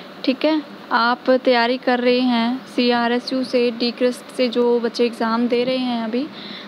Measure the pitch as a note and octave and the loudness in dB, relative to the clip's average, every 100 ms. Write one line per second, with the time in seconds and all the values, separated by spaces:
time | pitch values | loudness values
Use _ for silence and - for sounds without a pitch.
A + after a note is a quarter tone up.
0 | - - - B3+ D4+ D#4 - - - A3+ | -16 -4 -2 0 0 0 -2 -14 -4 0
1 | A#3 B3 - B3+ C4 A#3+ A#3 B3+ C4 B3 | 2 0 2 2 4 4 4 0 0 2
2 | B3 B3 B3+ A#3 A#3 C4 - - A#3+ A#3+ | 2 2 2 2 0 -2 -4 0 2 2
3 | A#3 A#3+ - C4 B3+ B3 A#3+ A3+ A#3+ A3+ | 2 0 -2 -4 0 0 0 0 -4 0
4 | B3 B3 - - B3 B3 A#3+ A#3+ A#3 A#3+ | -2 -2 -8 -2 0 2 2 2 0 0
5 | A#3+ A#3 A3+ A3+ A#3+ A#3+ B3 C4 B3+ A#3 | 0 0 0 0 2 0 0 -2 -2 -2
6 | A3+ A#3+ D#4 - - - | -2 -4 -4 -8 -14 -14